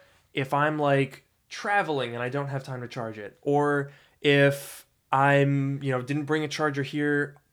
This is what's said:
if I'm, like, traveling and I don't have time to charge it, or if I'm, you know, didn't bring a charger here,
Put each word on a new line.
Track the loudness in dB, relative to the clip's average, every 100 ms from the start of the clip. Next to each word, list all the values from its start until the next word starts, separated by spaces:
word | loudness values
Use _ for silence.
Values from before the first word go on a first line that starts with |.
| _ _ _
if | -6 -2
I'm, | 0 0 0
like, | 2 2 0 -6 _ _ _
traveling | -8 -2 0 0 -2 -4
and | -4
I | -4
don't | -4 -4
have | -6
time | -8 -10
to | -10
charge | -8 -8 -10
it, | -14 -8
or | 0 2 2 0 -4 -12 _ _
if | 4 6 6 2 -6 -18 -20 _ _
I'm, | 2 4 4 4 2 0 -2
you | -2
know, | -4
didn't | -2 -4
bring | -2 -2
a | -2
charger | -2 -2 -2
here, | -4 -2 0 0 -2 -8 _